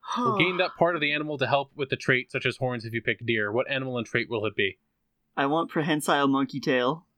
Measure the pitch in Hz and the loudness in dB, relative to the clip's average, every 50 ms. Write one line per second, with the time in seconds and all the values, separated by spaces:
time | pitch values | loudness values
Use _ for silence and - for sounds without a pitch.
0 | - - - - 247 247 220 196 185 180 185 180 185 175 - - 175 170 175 165 | -8 -6 -4 0 0 0 2 2 2 2 2 0 -2 -2 2 2 2 2 4 0
1 | 147 143 147 151 151 151 151 139 131 110 139 139 139 - _ - 143 131 - 123 | 0 0 0 -2 -2 -4 -2 -2 0 2 2 0 0 -2 _ -8 -4 -4 -4 -4
2 | - - 135 123 127 _ - 131 - 131 113 - 127 127 123 120 107 113 113 117 | 2 2 2 2 2 _ -8 -2 -2 -2 -2 -2 -4 -4 -4 -4 -8 -6 -6 -4
3 | 113 - 113 - 117 113 117 110 104 104 104 120 127 - 139 135 131 131 127 120 | -2 -2 -4 -4 0 0 0 2 2 0 0 0 0 0 -2 -4 -4 -2 -4 -4
4 | 113 - - - 113 - 120 110 101 110 101 - 104 95 - _ _ _ _ _ | -4 -2 -2 -2 -2 -2 -4 -2 -2 -2 0 0 -2 -2 -2 _ _ _ _ _
5 | _ _ _ _ _ _ _ - 143 139 147 165 165 139 - 170 151 165 156 151 | _ _ _ _ _ _ _ -2 0 2 2 0 0 0 -2 -2 0 0 0 0
6 | 147 - 170 143 143 135 135 135 139 131 - 139 123 160 135 127 123 123 143 160 | 2 2 2 4 4 4 4 2 0 -2 -4 -6 -2 0 2 2 2 2 0 -2
7 | - _ _ | -8 _ _